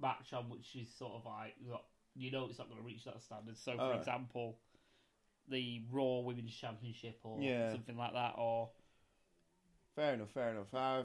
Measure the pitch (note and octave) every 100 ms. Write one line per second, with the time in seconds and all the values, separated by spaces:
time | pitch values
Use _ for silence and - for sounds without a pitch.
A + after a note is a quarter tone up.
0 | C3+ B2 - B2+ A#2+ B2 - C3 A#2 -
1 | B2 A#2+ A2+ G#2+ A2 - B2 A#2 - _
2 | _ C3 B2+ C3 B2 A#2+ A#2 A2+ A#2 A2
3 | B2 A#2 - A2 A2 G#2+ - A#2+ C3 A#2+
4 | - B2 B2+ B2 A#2 - _ - _ _
5 | _ _ _ _ - C3 B2 A#2+ A2+ C3+
6 | C3 B2 B2 B2 A2+ - A#2+ G#2+ A#2 A2
7 | A#2 - A2+ A2 C#3 B2 A2+ A2 A#2 A#2
8 | A#2+ A#2+ A#2+ - A#2 A#2 A2+ - - _
9 | _ _ _ _ _ _ _ _ _ -
10 | D3 B2 G#2 C3+ A#2 A2 G2+ C3 C3 C3